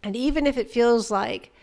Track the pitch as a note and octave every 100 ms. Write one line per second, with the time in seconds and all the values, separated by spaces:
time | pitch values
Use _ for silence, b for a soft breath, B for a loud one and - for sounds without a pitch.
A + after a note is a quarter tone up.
0 | G#3 G#3+ C4+ D4+ C#4+ C4 G3+ A#3+ A#3 A#3
1 | G#3+ G3+ - - - b